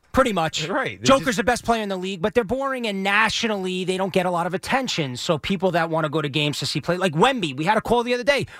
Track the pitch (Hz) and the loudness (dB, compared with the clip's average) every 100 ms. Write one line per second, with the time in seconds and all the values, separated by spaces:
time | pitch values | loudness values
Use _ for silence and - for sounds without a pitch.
0 | _ - 254 185 160 - 156 277 196 95 | _ 2 2 2 0 -2 -4 -2 -4 -2
1 | 120 269 269 196 202 240 - 226 208 185 | 4 4 4 0 0 0 0 0 0 -4
2 | 190 196 208 240 185 262 269 254 226 196 | -4 -2 0 0 0 -2 -2 -2 -4 -2
3 | 196 202 220 - 226 208 185 185 180 185 | 0 2 2 0 -2 -2 -2 -2 -2 -2
4 | 190 190 180 170 175 175 - 269 254 - | 0 0 0 0 -2 -4 0 -2 0 -2
5 | 139 123 - 151 - 196 185 165 165 160 | -4 -4 -2 -2 0 0 2 2 0 0
6 | 156 156 147 151 147 135 139 151 - 180 | 0 -2 -2 0 0 -2 -4 -4 -2 0
7 | 185 147 247 254 170 131 165 220 - 233 | 0 4 4 4 -4 -2 0 0 2 0
8 | 233 247 240 277 147 | 2 -2 2 0 0